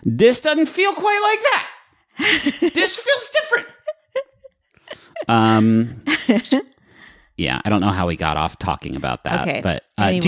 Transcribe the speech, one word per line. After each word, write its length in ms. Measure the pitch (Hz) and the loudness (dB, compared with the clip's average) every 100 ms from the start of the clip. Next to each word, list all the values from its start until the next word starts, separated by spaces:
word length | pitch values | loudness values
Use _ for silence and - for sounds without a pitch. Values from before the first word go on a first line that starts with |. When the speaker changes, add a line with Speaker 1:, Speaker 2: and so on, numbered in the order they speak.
Speaker 1:
this 360 | - 113 226 247 | -4 4 4 4
doesn't 260 | 302 302 320 | 2 0 0
feel 260 | - 392 | 0 0
quite 280 | 320 392 415 | 0 0 0
like 200 | 415 440 | 0 0
that. 240 | 494 453 - - _ _ _ - | 0 0 -2 -12 _ _ _ -4
Speaker 2:
<laughs> 540 | 349 320 285 - 339 | 0 0 0 -2 0
Speaker 1:
This 220 | 294 381 - | 0 0 -2
feels 340 | - 539 - 605 | -2 -2 0 -2
different. 240 | 622 - - - - - _ 523 554 523 523 _ _ _ - - - - - | 0 -2 -4 -12 -14 -14 _ -8 -8 _ -20 _ _ _ -20 -20 -16 -10 0
Um, 720 | 117 110 113 110 113 120 127 - 311 - | 2 4 4 4 4 0 -4 -4 -2 0
Speaker 2:
<laughs> 340 | 220 - 262 - _ _ _ - - _ - | 0 0 -2 -2 _ _ _ -20 -20 _ -6
Speaker 1:
Yeah, 220 | 80 65 | -4 -2
I 60 | - | 0
don't 100 | 104 | 0
know 80 | 98 | 2
how 160 | 95 90 | 0 -2
we 100 | 80 | -2
got 200 | 80 76 | -2 0
off 220 | 78 - | -2 -4
talking 380 | - 78 - 65 | -6 -6 -6 -8
about 280 | 69 62 | -6 -6
that. 240 | - - - | -4 -4 -2
Speaker 2:
Okay. 120 | - | -2
Speaker 1:
But, 220 | - 76 - - | -2 -4 -6 -2
uh, 120 | 202 | 0
do 60 | |
you 40 | 185 | 2